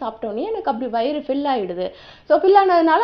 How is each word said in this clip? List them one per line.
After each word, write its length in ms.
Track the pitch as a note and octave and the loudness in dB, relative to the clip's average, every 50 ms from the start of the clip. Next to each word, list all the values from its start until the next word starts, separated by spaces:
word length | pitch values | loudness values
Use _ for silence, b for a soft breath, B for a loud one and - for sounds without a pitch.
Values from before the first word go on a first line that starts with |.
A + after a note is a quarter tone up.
சாப்பிட்டோன்னே 440 | B3 A3+ A3+ - - A3 G3+ A3 D#4+ G#4+ | -10 -10 -10 -8 -10 -8 -6 -6 -6 -6
எனக்கு 240 | A4+ G4+ - C#4+ | -6 -6 -4 -4
அப்படி 180 | A#3 A3 C4 A#3+ | -4 -4 -6 -6
வயிறு 300 | A3 A#3 A3+ C#4 D4+ D4 | -4 -2 -2 -2 -4 -4
ஃபில் 260 | - - C4+ C#4+ C#4+ | -6 -6 -6 -4 -2
ஆயிடுது. 460 | C#4+ C4+ A#3+ G3 F3+ F3 F3 F3+ - B B B B B B B | -2 -4 -4 -4 -6 -6 -6 -8 -8 B B B B B B B
So, 140 | - D4+ D#4 | 0 0 2
ஃபில் 180 | G4 F#4+ G4+ G4+ G4 | 4 6 6 6 6
ஆனதுனால, 340 | F#4+ F4 E4+ E4 E4 D#4 F#4 | 6 4 4 4 4 4 2